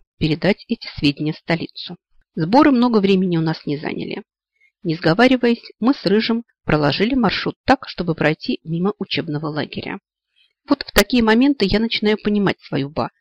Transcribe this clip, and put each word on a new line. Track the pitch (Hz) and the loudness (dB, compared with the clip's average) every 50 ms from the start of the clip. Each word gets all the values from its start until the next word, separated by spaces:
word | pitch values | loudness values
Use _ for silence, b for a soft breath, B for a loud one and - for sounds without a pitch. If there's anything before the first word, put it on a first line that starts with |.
| _ _ _ | _ _ _
передать | - 160 160 147 160 - 151 131 - - | -4 -2 -2 -2 0 0 0 0 -2 -4
эти | - - - - - - | -8 -8 -8 -8 -12 -6
сведения | - 156 143 143 - 151 151 156 | -2 0 0 0 0 -2 -4 -4
в | |
столицу». | - _ - 165 165 - - _ - - - 175 - _ _ _ _ _ _ _ | -4 _ -4 -4 -2 -4 -8 _ -16 -16 -16 -18 -20 _ _ _ _ _ _ _
Сборы | - 156 175 226 285 311 302 | -4 0 4 6 6 6 6
много | 262 233 240 247 226 214 | 6 4 4 2 2 2
времени | 190 196 196 185 190 180 170 | 4 4 4 2 2 2 0
у | 160 | 0
нас | 160 160 160 - - | 0 -2 -4 -4 -6
не | - 143 | -6 -6
заняли. | 147 - - - - - - - 196 - _ _ _ _ _ _ _ _ _ _ _ - | -6 -6 -8 -8 -8 -8 -8 -10 -12 -12 _ _ _ _ _ _ _ _ _ _ _ -6
Не | 175 160 | -6 -4
сговариваясь, | - - 160 170 233 240 262 262 247 254 240 233 - - - - _ | 0 0 0 2 4 4 4 4 2 2 0 0 -2 -4 -12 -8 _
мы | 208 247 285 | 0 0 0
с | - - | 0 0
Рыжим | 180 196 220 220 - 226 233 - _ _ _ _ | 2 2 2 2 0 -2 -2 -4 _ _ _ _
проложили | - 151 151 147 147 135 - 196 240 269 | 0 0 2 2 0 0 0 0 0 0
маршрут | 254 226 180 - - - 165 - _ _ | 2 0 0 0 -2 -4 -6 -8 _ _
так, | - 269 - - | 0 0 0 -2
чтобы | - - - 180 170 156 | -6 -10 -6 -4 -4 -2
пройти | - - 151 156 - - - 247 - - | 0 0 0 0 -2 -4 -6 -6 -6 -6
мимо | 160 165 165 180 208 - - | -6 -4 -2 -2 -2 -4 -4
учебного | 202 - - 139 160 170 147 147 160 | -8 -6 -6 -6 -4 -4 -6 -6 -6
лагеря. | 151 151 147 127 - - - - 131 - 196 - _ _ _ _ _ _ _ _ _ _ _ _ - | -6 -6 -6 -6 -6 -8 -10 -10 -10 -10 -12 -14 _ _ _ _ _ _ _ _ _ _ _ _ -2
Вот | 277 - - | -2 -2 -2
в | - | -4
такие | - - 202 - 254 240 226 | -4 -2 -2 0 0 2 2
моменты | 220 220 240 262 285 277 - 202 | 4 4 4 4 2 2 0 0
я | 190 208 214 | 0 0 0
начинаю | 226 220 - - 214 208 214 | -2 -2 -4 -2 -2 -2 -2
понимать | - - 214 208 208 196 175 - - | -2 -2 -2 0 0 0 0 -2 -4
свою | - - - 139 139 143 | -8 -6 -6 -4 -4 -4
ба, | 151 127 117 - - _ | -4 -6 -6 -6 -8 _